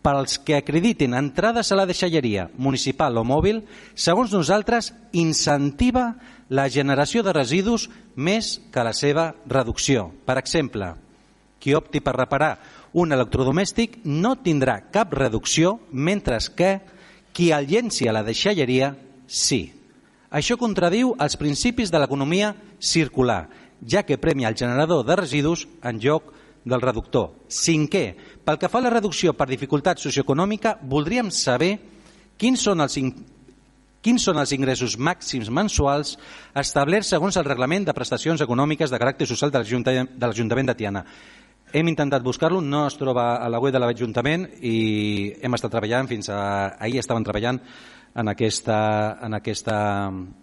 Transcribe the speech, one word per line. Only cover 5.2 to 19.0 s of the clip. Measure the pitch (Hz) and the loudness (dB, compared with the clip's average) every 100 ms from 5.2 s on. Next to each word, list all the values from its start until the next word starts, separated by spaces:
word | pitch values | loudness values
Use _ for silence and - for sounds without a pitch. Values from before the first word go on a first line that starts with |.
| 165 151 - 143 143 139 247 247 247 233 - - - | 0 0 2 2 0 2 2 2 0 -4 -16 -20 -4
la | 135 139 | 0 0
generació | 123 139 135 143 226 | 0 2 2 2 0
de | 202 160 | 2 0
residus | 123 165 196 233 - - - - | 2 0 2 0 -4 -12 -18 -4
més | 151 214 214 - - | 0 0 -2 -8 -6
que | - | -2
la | 117 107 | -2 0
seva | 143 147 165 - | 0 2 0 -4
reducció. | - 131 117 120 - 131 90 - | -2 -2 0 -2 0 0 0 -10
Per | - 131 | -4 -4
exemple, | - 170 135 110 92 82 - _ _ _ _ _ | 0 -2 -2 -4 -8 -10 -20 _ _ _ _ _
qui | - 147 | 0 0
opti | - 151 | 0 -4
per | - 123 | -2 -2
reparar | 127 139 151 110 - - - 170 | 0 2 0 -2 -12 -20 -4 0
un | 175 | 2
electrodomèstic | 139 123 131 131 143 196 - 233 - 160 | 2 0 0 2 2 0 0 -2 -4 -4
no | 147 196 262 | 0 0 0
tindrà | - 151 131 107 - | 0 2 2 0 -2
cap | 202 214 | -2 0
reducció, | 147 135 110 - - 165 226 - | 0 0 0 -2 2 2 2 -6
mentre | 131 151 202 - 117 - - | -4 0 0 -2 -4 -4 0
que | 175 196 - - - - _ - | 2 2 -4 -20 -20 -20 _ 0
qui | 170 | 2
el | 151 139 | 4 2
llenci | 196 240 - 117 | 0 0 -2 0
a | 107 | 0
la | |
deixalleria, | 107 113 196 208 131 127 135 139 | -2 -2 0 0 2 2 2 -2